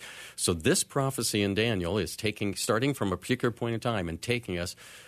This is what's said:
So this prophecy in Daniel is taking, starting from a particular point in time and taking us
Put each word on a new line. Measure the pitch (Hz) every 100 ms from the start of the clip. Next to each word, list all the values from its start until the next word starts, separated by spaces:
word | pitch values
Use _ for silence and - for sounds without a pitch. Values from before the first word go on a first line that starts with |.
| - - - -
So | -
this | 87 80 190
prophecy | - - 135 - 117 107
in | 101
Daniel | 98 113 107 85 104
is | 80 -
taking, | 107 101 101 90
starting | - 110 135 139
from | 101
a | 90
particular | - 123 127
point | 113 117 117
in |
time | 123 110 85
and | 82
taking | - 120 120 87
us | 87 - - -